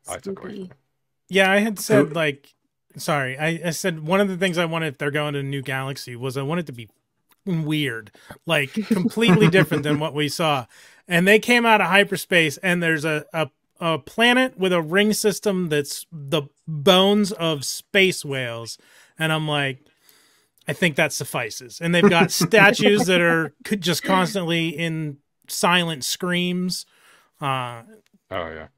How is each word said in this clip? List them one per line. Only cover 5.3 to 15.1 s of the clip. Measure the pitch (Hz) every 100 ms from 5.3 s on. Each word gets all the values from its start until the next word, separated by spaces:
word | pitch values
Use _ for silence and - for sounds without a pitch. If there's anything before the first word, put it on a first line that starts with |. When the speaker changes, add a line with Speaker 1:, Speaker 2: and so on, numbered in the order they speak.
Speaker 3:
to | 143
a |
new | 139 139
galaxy | 131 135 135 135 - 120
was | 131 131
I |
want | 139 175
it | 160
to |
be | 120 110 _ _ _ _ _ 196
weird, | 165 151 151 139 113 104 _ - - -
like, | 156 139 220 196
completely | 196 202 214 226 185 190
different | 185 160 151
than | 147 147
Speaker 2:
<laughs> |
Speaker 3:
what | 156
we | 139 147
saw. | - 160 139 117 - - _ -
And | 175 185
they | 214
came | 214 240 233
out | 214
of | 170
hyperspace, | 196 202 185 - 180 160 135
and | 190 175
there's | 165 160
a, | 160 151 -
a, | 160 151 _ _ _
a | 170 156
planet | - - 233 247 262 -
with | 185
a | 180
ring | 156 185 214